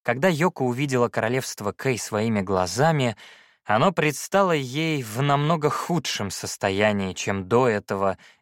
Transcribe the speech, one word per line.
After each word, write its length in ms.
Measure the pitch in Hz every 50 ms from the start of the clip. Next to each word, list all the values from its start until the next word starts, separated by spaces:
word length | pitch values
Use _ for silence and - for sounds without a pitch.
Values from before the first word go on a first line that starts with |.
| -
Когда 240 | - 117 127 170
Йоко 360 | 190 165 139 170 180 - - 135
увидела 440 | 123 120 127 147 139 127 123 120
королевство 640 | 113 - 117 107 113 127 131 - - - - 104 101
Кэй 260 | 92 - - 135 127
своими 440 | - - - 113 104 110 117 110 101
глазами, 760 | 92 98 98 92 92 85 92 117 147 165 160 143 127 117 107 _ - - - - - _ _ _ _
оно 280 | - 107 113 156 196
предстало 600 | 175 175 151 151 139 - - - - 196 196 180
ей 520 | 165 147 131 123 127 151 165 160 156 143 120
в 180 | 107 107 120
намного 480 | 143 143 143 143 147 156 170 156 151 143
худшем 640 | - - - - 175 160 - - - - 107 95
состоянии, 800 | - - - - - - - 98 95 98 107 107 104 101 98 92 87
чем 340 | - - 113 98 98 92
до 200 | 90 117 120 131
этого 500 | 120 107 101 - - 104 98 98 98 92 - - - _ _